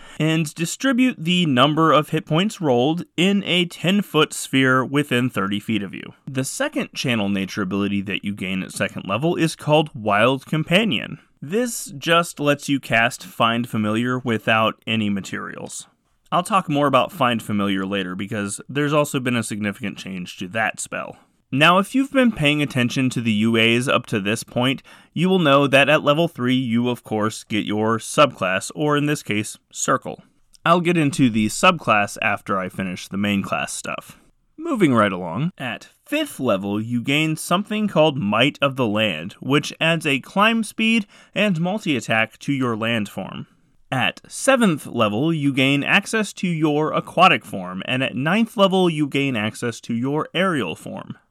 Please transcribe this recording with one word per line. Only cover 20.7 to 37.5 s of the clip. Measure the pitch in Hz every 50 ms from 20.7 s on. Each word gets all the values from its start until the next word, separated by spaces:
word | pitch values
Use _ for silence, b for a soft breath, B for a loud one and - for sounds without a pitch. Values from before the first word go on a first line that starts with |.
| - -
spell. | - - - 92 - - - - _ _ _ _ _ _ -
Now, | 131 151 170 175
if | 190 196 - -
you've | 262 269 269 -
been | 269 254 240 -
paying | - 156 143 147 151 147
attention | 139 - 131 120 120 - 143 131 127
to | - 131
the | 117 117
U | 110 104 110 113 113 113
As | 110 113 117 120 123
up | 143 - 135 127
to | - - 110
this | 95 101 107 - -
point, | - - 123 123 131 135 - B B B B B B B
you | 143 165 185
will | 185 190
know | 170 143 139 143 143
that | 139 127 135 139 131
at | 151 151 -
level | 139 147 151 170
three, | 165 - - 123 123 127
you | 127 135 120 110 117 120 123
of | 123 117 -
course | - 110 107 104 110 - - -
get | - 113 107 -
your | - 101 107 107 110 113 113
subclass, | - - - - 151 139 120 - - 92 92 95 - - -
or | - 156 151 147
in | 147 147
this | 147 151 151 -
case, | - 104 107 107 - - - _ _
Circle. | - - - - 143 127 - - 65 - - _ _ _ _ _ _ _ -
I'll | 156 170 180
get | 170 165 175
into | 170 151 139 131 - 143 123
the | 107 113 107 104
subclass | - - - 185 185 156 - - 110 104 104 101 - - -
after | 110 104 98 - - 101 95
I | 92 92
finish | - - 95 92 90 - -
the | - - 98
main | 101 104 101 98 98
class | 95 - 73 67 -
stuff. | - - - - - - - - - _ _ _ _ _ _ _ _
Moving | - 311 339 311 226 202 147 123
right | 113 104 101 95
along, | 90 90 85 80 107 147 175 - -
at | 143 123 107 - - - _ _ _
fifth | - - 302 311 294 - -
level, | 139 123 104 95 98 101 101 107
you | 110 117 120 120 113
gain | 131 139 151 156 160 156
something | 151 - -